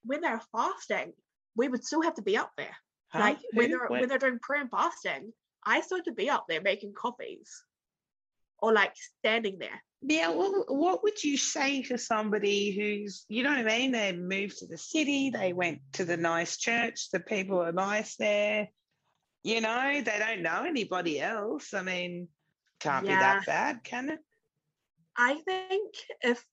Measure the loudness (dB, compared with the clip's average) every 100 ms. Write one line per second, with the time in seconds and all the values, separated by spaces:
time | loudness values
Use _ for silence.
0 | -4 -2 -2 -2 -6 -2 -2 -2 -4 -4
1 | -4 -12 _ _ _ -2 0 0 -2 0
2 | 0 0 0 0 0 -8 -10 -12 _ _
3 | _ 0 2 2 -2 2 4 4 0 0
4 | 2 2 2 0 -2 -4 -2 0 0 -2
5 | -6 -6 -10 -20 _ _ 0 0 2 -4
6 | -4 -4 0 0 0 -2 0 -2 -4 -6
7 | -6 -6 -12 -12 -16 -20 _ _ _ _
8 | _ _ _ _ _ _ 4 6 4 0
9 | -20 _ 0 0 -2 -6 -12 -14 _ _
10 | 0 2 2 2 2 2 0 2 2 4
11 | 0 0 -2 0 0 0 2 0 -2 -4
12 | 0 0 2 2 2 2 2 0 0 -2
13 | -4 -12 -6 0 2 2 2 2 2 2
14 | 0 -2 -2 -2 -4 -8 -14 -14 -4 0
15 | 2 2 0 0 0 2 0 -2 -10 -6
16 | -2 2 2 2 0 -4 0 0 0 -4
17 | -4 -4 -2 -4 0 0 2 0 0 0
18 | -4 -2 2 2 2 0 -2 _ _ _
19 | _ _ _ _ -2 0 2 0 2 0
20 | 0 0 0 -2 -2 0 0 -2 -2 -2
21 | 0 0 -2 -2 -4 -6 -4 -6 -4 -4
22 | -4 -6 -12 _ _ _ _ _ 0 0
23 | 4 6 6 4 2 0 0 -4 -8 -6
24 | -6 -8 _ _ _ _ _ _ _ _
25 | _ 2 2 2 -2 -4 0 -2 -2 -10
26 | -16 -2 0 0 -2